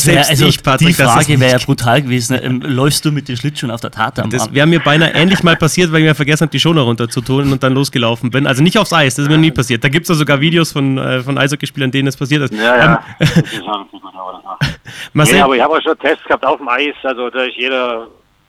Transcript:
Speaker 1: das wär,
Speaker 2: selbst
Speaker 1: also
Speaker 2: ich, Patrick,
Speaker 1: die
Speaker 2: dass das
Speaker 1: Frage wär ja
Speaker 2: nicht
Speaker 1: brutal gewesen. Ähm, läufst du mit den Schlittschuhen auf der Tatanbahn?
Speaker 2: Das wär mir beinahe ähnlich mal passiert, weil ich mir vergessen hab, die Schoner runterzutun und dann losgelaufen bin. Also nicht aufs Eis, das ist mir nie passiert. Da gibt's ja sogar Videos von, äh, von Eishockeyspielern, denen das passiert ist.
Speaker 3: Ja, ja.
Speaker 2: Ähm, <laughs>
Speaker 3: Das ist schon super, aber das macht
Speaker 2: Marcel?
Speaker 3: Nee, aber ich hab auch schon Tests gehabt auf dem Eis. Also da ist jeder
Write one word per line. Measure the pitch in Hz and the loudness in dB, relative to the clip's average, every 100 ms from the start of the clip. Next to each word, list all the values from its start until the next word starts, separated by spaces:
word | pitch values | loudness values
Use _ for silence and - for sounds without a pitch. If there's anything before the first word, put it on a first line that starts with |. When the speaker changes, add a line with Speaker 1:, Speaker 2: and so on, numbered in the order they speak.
Speaker 1:
das | 156 | 4
wär, | |
Speaker 2:
selbst | 170 - | 2 2
Speaker 1:
also | 131 151 | 2 2
Speaker 2:
ich, | - | 0
Patrick, | 143 131 170 | 0 2 2
Speaker 1:
die | |
Speaker 2:
dass | 165 131 | 4 4
das | 123 143 | 4 4
Speaker 1:
Frage | 139 | 2
wär | 127 | 4
ja | 123 | 2
Speaker 2:
nicht | - | 0
Speaker 1:
brutal | 139 123 131 | 0 2 0
gewesen. | 135 123 117 127 | 0 -2 -2 -4
Ähm, | 131 123 | -2 -4
läufst | 147 127 147 147 | -2 0 0 0
du | 156 | -2
mit | 147 139 | -2 -4
den | 120 | -6
Schlittschuhen | 147 147 131 | -6 -6 -6
auf | 117 | -6
der | 113 | -6
Tatanbahn? | - 110 - 110 | -4 -4 -2 -2
Speaker 2:
Das | 123 113 | -2 0
wär | 139 | 2
mir | 156 170 | 4 4
beinahe | 143 151 160 | 2 2 2
ähnlich | - 180 196 | 2 2 2
mal | 170 165 | 2 2
passiert, | 156 - 175 | 0 2 2
weil | 160 | 2
ich | 156 | 2
mir | |
vergessen | 151 143 151 | 2 0 0
hab, | 160 | 0
die | 135 | 0
Schoner | 160 165 | 2 2
runterzutun | 120 117 117 131 120 131 139 | 2 0 -2 -4 -2 0 0
und | 131 | 0
dann | 131 | 0
losgelaufen | 131 139 131 117 117 123 | 0 0 0 -2 -2 -2
bin. | 127 139 | -2 -2
Also | 131 | 2
nicht | 175 220 | 2 2
aufs | 196 | 0
Eis, | 165 135 147 | 0 0 0
das | |
ist | 143 | 2
mir | 156 | 4
nie | 160 | 2
passiert. | 139 120 117 | 0 -2 0
Da | 143 | 0
gibt's | 160 160 | -2 0
ja | |
sogar | 156 147 139 | 0 2 0
Videos | 165 170 160 | 2 2 0
von, | 151 135 135 | -2 -2 -2
äh, | 131 127 | -2 -4
von | 127 131 | -4 -4
Eishockeyspielern, | 139 147 135 143 131 | -4 -4 -6 -4 -2
denen | 135 135 | -2 -2
das | 131 | -4
passiert | 127 151 | -2 -2
ist. | 135 | -2
Speaker 3:
Ja, | 107 117 123 | -2 0 4
ja. | 156 113 - - | 4 2 -2 -2
Speaker 2:
Ähm, | 147 | 0
<laughs> | |
Speaker 3:
Das | 165 | 2
ist | - 104 | 0 -4
schon | 101 104 98 | -8 -8 -10
super, | 98 95 | -20 -20
aber | 95 92 | -16 -14
das | 92 | -14
macht | 95 92 - - - - - | -14 -8 -8 -8 -18 -18 -6
Speaker 2:
Marcel? | 139 147 139 | 0 2 4
Speaker 3:
Nee, | |
aber | 135 127 | 4 2
ich | |
hab | 143 | 2
auch | 156 | 0
schon | 156 156 | -2 -2
Tests | 139 156 | -2 -2
gehabt | - 143 | -2 -2
auf | 135 143 | -2 -2
dem | 135 | -2
Eis. | 127 143 - | -2 -2 -4
Also | 135 120 123 | -6 -6 -6
da | 127 | -4
ist | 127 113 | -6 -4
jeder | 127 131 123 117 113 _ _ _ | -4 -2 -4 -6 -10 _ _ _